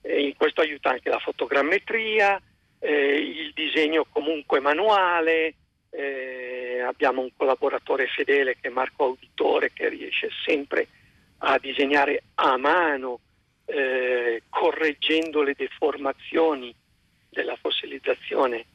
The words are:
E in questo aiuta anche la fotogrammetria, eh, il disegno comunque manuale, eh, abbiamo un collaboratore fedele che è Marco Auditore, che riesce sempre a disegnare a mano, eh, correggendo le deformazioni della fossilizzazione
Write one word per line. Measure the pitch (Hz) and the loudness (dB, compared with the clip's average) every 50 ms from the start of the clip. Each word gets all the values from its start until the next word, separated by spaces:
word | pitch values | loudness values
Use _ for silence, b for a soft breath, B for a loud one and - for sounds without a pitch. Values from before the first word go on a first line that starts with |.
E | _ - - 151 | _ -2 0 0
in | 143 139 139 | 0 0 0
questo | _ - 151 - - | _ 0 0 2 2
aiuta | 165 156 147 139 - 151 | 0 0 0 -4 -2 -2
anche | 131 123 _ 143 | -2 -2 _ -2
la | 127 110 | -2 -2
fotogrammetria, | - - - - 139 120 - 143 139 151 185 202 - - 220 226 220 220 214 220 202 202 196 190 _ _ _ _ _ _ _ _ | -2 -6 -4 -4 -4 0 2 2 2 2 0 -2 -2 -2 -4 -2 -2 0 2 2 4 4 2 0 _ _ _ _ _ _ _ _
eh, | - - 147 147 139 143 143 151 | -2 0 2 2 2 2 2 0
il | 156 - - 151 160 147 | 0 -4 -8 -10 -12 -10
disegno | - - 160 147 139 156 156 151 160 160 143 _ | -6 -6 -4 -2 0 2 2 2 2 0 0 _
comunque | _ 151 147 151 165 151 139 _ - 143 | _ -2 -2 -2 -4 -4 -2 _ 0 2
manuale, | 135 143 151 160 196 220 214 196 185 180 175 170 160 160 165 160 160 160 - _ _ _ _ _ _ _ | 2 2 0 2 4 4 4 4 4 4 2 2 2 2 2 2 0 -2 -4 _ _ _ _ _ _ _
eh, | - 160 143 139 135 135 131 131 127 127 127 123 127 123 127 123 123 123 123 | -10 -8 -8 -6 -6 -8 -10 -10 -10 -12 -12 -10 -10 -10 -8 -6 -4 -4 -2
abbiamo | 123 127 _ 156 139 123 131 | -4 -2 _ 0 0 2 0
un | 127 127 _ | -4 -6 _
collaboratore | _ 143 135 131 - - 139 135 123 _ - 156 131 131 | _ 0 0 2 2 0 -2 -2 -2 _ -2 -2 0 0
fedele | - - - 143 - 139 143 139 131 120 _ | -2 -2 -4 0 2 4 2 4 2 -2 _
che | - 135 | -6 -6
è | |
Marco | 120 127 131 131 _ - 147 | -2 -2 -4 -4 _ -2 0
Auditore, | 127 127 - - _ _ - - - - - - - - | 0 0 -4 -12 _ _ -2 0 2 2 2 0 -2 -2
che | - - - | -2 -4 -4
riesce | - - - - - - - - - - - | -4 -4 -8 -4 -4 -4 -4 -4 -8 -6 -2
sempre | - - 147 139 - - - - _ b b b b b b b b b _ | 0 0 0 0 -2 -2 -2 -2 _ b b b b b b b b b _
a | - - 135 131 | 0 0 0 0
disegnare | - 135 131 - 143 135 147 147 139 139 - - _ _ _ | 0 -4 -2 0 0 2 4 4 4 2 0 -2 _ _ _
a | - - 151 131 | 0 2 2 2
mano, | 127 127 143 165 180 175 160 143 135 131 127 123 120 _ _ _ _ _ _ _ _ _ | 4 2 2 4 4 4 2 0 -2 -4 -6 -8 -8 _ _ _ _ _ _ _ _ _
eh, | - 127 143 135 131 131 131 127 127 127 123 120 120 117 113 _ _ | -6 -2 -2 0 0 0 0 0 0 0 0 0 0 -2 -2 _ _
correggendo | - - - 165 156 - 160 156 143 _ - 151 156 160 160 165 151 151 | -4 0 2 2 2 2 0 -2 0 _ 0 0 2 2 0 0 0 0
le | 147 139 139 | 0 0 0
deformazioni | - 135 131 - - - 147 139 143 143 139 135 _ - - - 165 165 160 151 135 123 120 117 _ _ _ _ _ _ _ _ _ _ _ | -4 -6 -8 -4 -2 -2 -2 -2 0 -4 -4 -4 _ -12 -4 0 2 2 2 2 -2 -6 -14 -16 _ _ _ _ _ _ _ _ _ _ _
della | - - - - - - | -8 -6 -6 -6 -6 -6
fossilizzazione | _ - - - - - 139 135 - 139 131 - - - 143 135 143 127 120 113 117 _ _ | _ -4 -4 -4 -6 -8 -12 -8 -4 -4 -4 -4 -4 -6 0 0 0 0 0 -4 -8 _ _